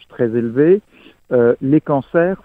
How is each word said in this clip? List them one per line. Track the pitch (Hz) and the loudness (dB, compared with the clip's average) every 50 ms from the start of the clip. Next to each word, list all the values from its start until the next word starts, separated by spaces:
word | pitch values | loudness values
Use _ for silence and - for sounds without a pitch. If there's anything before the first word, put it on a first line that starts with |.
| - | -8
très | _ - - 123 | _ -6 -4 -4
élevée. | 113 113 120 117 117 113 131 151 165 190 208 - _ _ _ - - _ _ _ _ 139 | -2 -2 -4 -6 -4 -2 0 2 2 2 0 0 _ _ _ -20 -20 _ _ _ _ 0
Euh, | 123 117 117 123 - | 2 2 2 0 0
les | 139 135 147 156 | -2 0 0 0
cancers | - - 147 135 - - - 170 170 185 190 - - | 0 0 -4 -4 -4 -2 -2 -2 0 0 -4 -6 -12